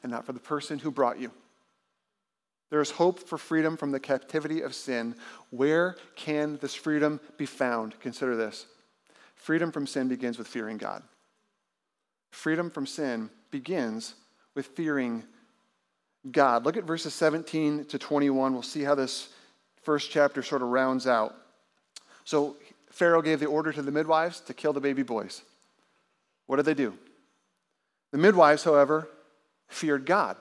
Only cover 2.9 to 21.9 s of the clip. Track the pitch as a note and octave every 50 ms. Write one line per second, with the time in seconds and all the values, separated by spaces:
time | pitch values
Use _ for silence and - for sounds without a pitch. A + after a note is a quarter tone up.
2.9 | - - E3+ F3+ F3+ F3+ - - E3 D3+ - - E3 D#3+ D#3 D#3+ D#3+ D#3+ - C#3+
3.9 | C#3 C3+ C3+ - C#3 C3 - - - D#3+ D3 D3+ D#3 D#3+ C3 B2+ B2+ - - -
4.9 | B2+ A#2+ A#2 A#2 A#2 - - - - - - _ - A#2+ C3 D3 D#3 E3 F3 F3+
5.9 | F3+ - - - _ - - - D3+ D3+ D3+ D3+ D3+ C#3+ D3 C3+ - - - D#3
6.9 | D3+ D3+ D3 D3+ D3+ D3 - - - - D3 C3+ - - C#3 B2 A#2+ A#2 A2 A2
7.9 | G#2+ - - C3 A2+ - C#3+ B2+ B2 A2+ A2+ G#2+ G#2 - - _ _ _ _ _
8.9 | _ _ _ _ _ - - - _ _ - - D#3 E3 E3+ E3+ D3+ D#3 C#3+ C3
9.9 | - C#3 C3 B2+ B2+ A#2+ B2+ B2 A#2 A#2 A2+ - - A#2+ A2 G#2+ A2+ G#2+ - -
10.9 | G1+ - - _ _ _ _ _ _ _ _ _ _ _ _ _ _ _ _ _
11.9 | _ _ _ _ _ _ _ _ - - - E3 D#3 D#3+ F3 E3+ - D#3 C#3 C3+
12.9 | - - D3+ C3+ A#2+ A2+ A2 A2 - _ _ _ - C#3+ B2+ C#3+ F#3 F3 C3 A2+
13.9 | A2 A2+ A#2 - - _ _ _ _ _ _ _ _ C#3+ C3+ - - - E3+ D#3
14.9 | D3 C#3 B2+ A#2+ A#2 A#2 A2+ - - _ _ _ _ _ _ _ _ _ _ _
15.9 | _ _ _ _ _ _ _ C3+ A#2+ D3+ C#3+ C3 A#2+ A#2 A#2 C#3+ E3+ A3+ F#3+ D#3+
16.9 | E3 E3 - D#3+ C#3 - E3+ D#3 D3+ E3 D#3+ - - D#3+ D#3 D3+ D3 D3 C#3+ -
17.9 | - C#3 - - D3+ C#3+ C#3+ C#3+ C3+ C3+ C3 C3+ C3 B2 A#2+ - - D3+ C#3+ C#3
18.9 | D3 C#3 C3+ B2 - - - - - - - _ _ _ _ _ _ _ _ -
19.9 | D3+ D3 - - - D#3+ D3 C#3+ C#3+ C#3 B2 - - C3+ B2+ B2 B2 C3 C3 C3
20.9 | C3 C3 B2 C3 B2 A#2 G#2+ G#2+ - - - _ _ _ _ _ _ _ _ _